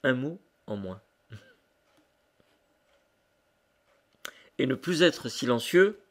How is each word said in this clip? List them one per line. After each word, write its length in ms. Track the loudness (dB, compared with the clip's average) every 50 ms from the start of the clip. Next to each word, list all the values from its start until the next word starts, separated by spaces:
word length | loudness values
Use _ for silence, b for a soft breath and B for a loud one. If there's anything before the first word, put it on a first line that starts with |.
| 2
un 100 | 0 0
mot 260 | 0 -2 -8 -8 -10 _ _ _ _ _ -10
en 80 | -10
moins. 260 | -8 -8 -10 -12 -12 _ _ _ _ _ _ -20 -20 -20 -20 -20 _ _ _ _ _ _ _ _ _ _ _ _ _ _ _ _ _ _ _ _ _ _ _ _ _ _ _ _ _ _ _ _ _ _ _ _ _ _ _ _ _ _ _ _ _ _ _ _ _ _ _ _ _ _ B B B B B B -2
Et 100 | -2 -2
ne 80 | -2
plus 260 | -4 -2 -4 2 4
être 280 | 4 4 4 2 -10 -10
silencieux 720 | -8 -4 0 0 0 0 0 2 6 6 6 6 2 -6 -18 _